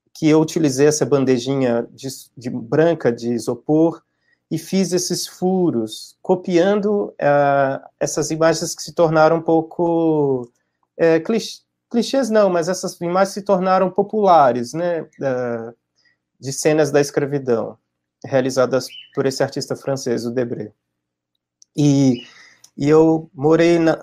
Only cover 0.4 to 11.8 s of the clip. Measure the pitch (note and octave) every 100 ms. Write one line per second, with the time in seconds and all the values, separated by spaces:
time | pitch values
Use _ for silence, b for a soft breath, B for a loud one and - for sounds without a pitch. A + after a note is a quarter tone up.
0.4 | D#3 E3+ D3+ B2+ D3 D3 C#3+ C#3+ B2+ B2+
1.4 | C3+ C#3 B2+ A#2 A#2+ - C3+ - - -
2.4 | A#2+ B2 A2+ C#3+ E3 D#3+ B2+ A#2 A#2+ A#2
3.4 | A2+ A#2+ - D#3 E3 E3 _ _ _ _
4.4 | - D#3+ - F#3+ F3 F3 - B2 - -
5.4 | F#3 F#3 E3+ A#2+ A2 - - _ - F#3
6.4 | - E3+ F#3+ G#3 G#3 G#3 G#3 - C#3+ C#3+
7.4 | C#3+ C#3 C3+ C3+ - - D3 - D3+ D#3+
8.4 | D#3+ D#3+ E3+ - - D3+ E3 D#3+ D#3 E3
9.4 | E3 D#3+ D#3+ - E3+ E3 E3 D#3 C#3+ C3
10.4 | A#2+ _ _ _ _ - E3 D#3+ D#3+ A3+
11.4 | - - _ _